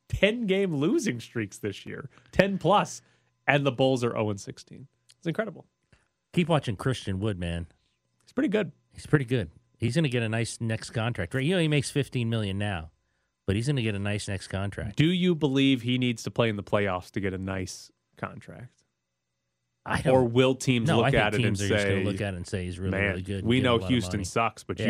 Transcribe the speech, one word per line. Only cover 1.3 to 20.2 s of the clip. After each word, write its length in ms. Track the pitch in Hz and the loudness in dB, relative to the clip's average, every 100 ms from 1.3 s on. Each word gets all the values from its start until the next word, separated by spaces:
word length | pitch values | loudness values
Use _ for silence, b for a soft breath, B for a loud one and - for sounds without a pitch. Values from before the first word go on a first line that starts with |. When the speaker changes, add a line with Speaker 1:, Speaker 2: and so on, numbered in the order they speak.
| 120 104 - | -6 -6 -6
Speaker 1:
this 280 | 107 - 104 | -8 -8 -12
year. 240 | 104 - b b | -14 -14 b b
Ten 260 | - 196 190 | 2 2 2
plus. 440 | 156 202 - - _ _ _ _ - | 2 4 2 -6 _ _ _ _ 0
And 180 | 143 139 | 2 2
the 60 | |
Bulls 320 | 123 135 131 | 2 2 2
are 120 | 120 113 | 0 0
oh 120 | 107 | -2
and 100 | 101 | -2
sixteen. 480 | - - - - 139 _ _ _ | -8 -16 -18 -20 -20 _ _ _
It's 100 | 170 | -8
incredible. 380 | 156 220 156 - _ _ _ _ _ _ | -4 -6 -8 -20 _ _ _ _ _ _
Speaker 2:
Keep 160 | - 170 | 0 4
watching 260 | 151 - 95 | 2 2 -2
Christian 440 | 135 127 - 95 | -2 -2 -4 -2
Wood, 200 | 110 90 | -2 -2
man. 280 | 87 85 87 _ _ _ _ _ | -2 -4 -6 _ _ _ _ _
Speaker 1:
He's 100 | _ | _
pretty 160 | - 285 | -2 2
good. 220 | 202 190 - _ | 2 0 -8 _
Speaker 2:
He's 120 | - - | -12 2
pretty 200 | 151 117 | 2 2
good. 240 | 127 87 - _ - | -2 -2 -10 _ -4
He's 180 | 117 139 | -2 0
gonna 140 | 151 | 0
get 140 | 123 | 0
a 60 | 113 | 0
nice 300 | 113 117 - | -2 -4 -4
next 300 | 117 110 - | -4 -4 -6
contract, 420 | 120 113 107 87 | -4 -4 -2 -4
right? 100 | 131 | -2
You 120 | 139 185 | 0 2
know, 60 | |
he 60 | 156 | 2
makes 220 | 147 - | 2 0
fifteen 380 | 143 131 127 113 | -2 -2 -2 -2
million 280 | 117 101 98 | -2 -2 -2
now, 340 | 104 90 80 _ _ _ _ _ - | -2 -4 -8 _ _ _ _ _ -2
but 100 | 98 | 0
he's 120 | 123 | 0
gonna 140 | 139 | 0
get 120 | 110 101 | -2 -2
a 40 | |
nice 280 | 101 104 - | -4 -4 -4
next 200 | 98 - | -8 -6
contract. 480 | 95 98 - 92 98 | -6 -6 -6 -6 2
Speaker 1:
Do 100 | 151 | 4
you 280 | 180 180 160 | 4 2 2
believe 460 | 147 135 135 131 | 2 4 4 2
he 140 | 117 123 | 0 0
needs 260 | 123 117 | 0 -2
to 80 | - | -4
play 180 | - 117 | 0 0
in 60 | 101 | 0
the 80 | |
playoffs 480 | 98 107 101 92 - | 0 0 2 -2 -4
to 80 | 104 | -4
get 140 | 98 | -4
a 40 | 92 | -4
nice 540 | 95 95 92 - - _ _ - | -6 -6 -8 -10 -18 _ _ -12
contract? 680 | 95 101 - - 123 _ _ _ _ _ _ _ _ _ _ _ - | -12 -12 -18 -18 -20 _ _ _ _ _ _ _ _ _ _ _ -4
Speaker 2:
I 140 | - | 0
don't 140 | 156 | 4
Speaker 1:
Or 80 | 131 | 4